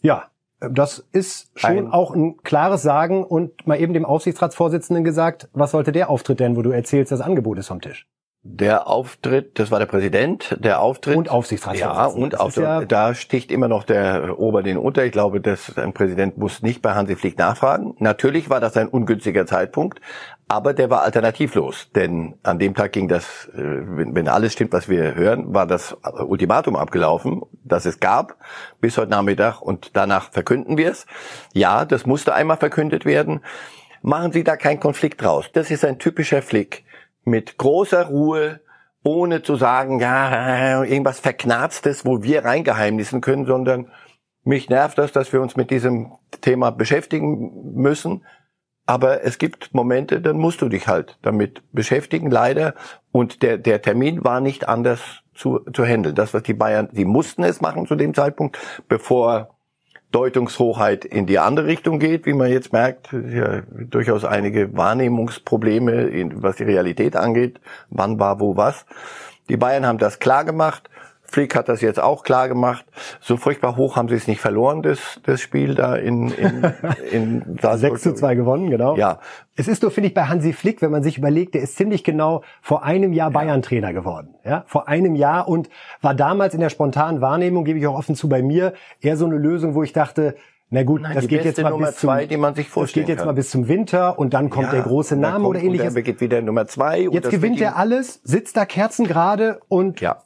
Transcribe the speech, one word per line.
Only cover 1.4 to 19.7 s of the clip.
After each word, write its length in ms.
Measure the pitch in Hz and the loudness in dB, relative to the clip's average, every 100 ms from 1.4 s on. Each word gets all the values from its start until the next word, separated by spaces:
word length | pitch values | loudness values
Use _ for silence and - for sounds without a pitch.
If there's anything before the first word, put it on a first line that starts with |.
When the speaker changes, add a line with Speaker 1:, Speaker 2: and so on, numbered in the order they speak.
| - - | -18 -2
Speaker 1:
schon 160 | 113 196 | 0 0
Speaker 2:
Ein 140 | 113 | 0
Speaker 1:
auch 200 | 175 175 | 0 0
ein 240 | 175 160 160 | 0 -2 -4
klares 380 | - 147 175 190 | -2 0 2 0
Sagen 400 | 147 143 170 190 | 2 2 2 -2
und 420 | - 165 170 - 165 | 0 -2 -2 -6 -2
mal 120 | 147 | 0
eben 140 | 165 | 2
dem 120 | 165 156 | 0 0
Aufsichtsratsvorsitzenden 1000 | 156 180 160 170 - 170 165 - 170 | 0 0 -2 -4 0 0 0 -2 0
gesagt, 460 | 165 156 165 165 - | 0 2 0 -2 -12
was 180 | 135 143 | -2 0
sollte 200 | 156 156 | 2 0
der 180 | 151 180 | 0 0
Auftritt 300 | 135 - 127 | -2 0 0
denn, 160 | - 120 | 2 2
wo 60 | |
du 100 | 117 | 0
erzählst, 400 | 123 117 143 131 | 0 0 0 0
das 100 | 131 | -2
Angebot 360 | 151 180 110 95 | 0 0 0 -6
ist 100 | 95 | -8
vom 140 | 92 | -12
Tisch? 260 | 73 69 _ _ _ _ | -12 -18 _ _ _ _
Speaker 2:
Der 440 | - 95 101 107 - | -20 0 2 2 2
Auftritt, 720 | 113 131 - 135 131 135 - | -2 -2 -8 0 0 0 -4
das 100 | 107 | 0
war 80 | 107 | 0
der 80 | 104 | 2
Präsident, 720 | 98 98 98 143 185 - - | 0 2 2 0 -2 -6 -2
der 200 | 113 87 | 0 2
Auftritt. 340 | 110 135 - 151 | 2 0 0 0
Speaker 1:
Und 140 | 160 | 2
Aufsichtsratsvorsitzender. 800 | 123 117 107 - 95 71 80 135 | -2 -2 -6 -6 -4 -4 0 0
Speaker 2:
Ja, 140 | 101 | 0
und 100 | 139 | -4
Speaker 1:
Das 60 | - | -2
ist 60 | 98 | -2
Speaker 2:
Auftritt. 180 | - | 0
Speaker 1:
ja 220 | 156 160 95 | 0 -2 0
Speaker 2:
Da 280 | 107 110 | 2 2
sticht 380 | 120 - 127 - | -2 -4 -4 -2
immer 160 | 135 123 | -2 0
noch 160 | 110 | 0
der 560 | - 101 98 92 85 - | 0 0 2 0 -4 -2
Ober 240 | 110 113 | 0 0
den 140 | 95 92 | 0 -2
unter. 280 | 135 139 127 | 0 0 0
Ich 60 | |
glaube, 300 | 104 104 98 | 0 0 0
dass 360 | 104 98 - - | -2 -4 -6 -6
ein 160 | 69 | -6
Präsident 460 | - 95 90 98 - | 0 0 0 -2 -2
muss 240 | 101 - | -6 -2
nicht 180 | 110 120 | -4 -2
bei 140 | 110 101 | 0 0
Hansi 200 | 101 90 | -2 -2
Flick 220 | 95 - | -4 0
nachfragen. 560 | 87 117 135 160 202 - | 0 2 0 0 -4 -2
Natürlich 500 | 107 104 135 156 156 | 0 2 0 0 0
war 100 | 131 | 0
das 160 | 110 117 | 0 0
ein 100 | 110 | 0
ungünstiger 580 | 127 107 110 107 95 87 | 0 0 0 0 0 0
Zeitpunkt, 560 | 92 95 | 0 -2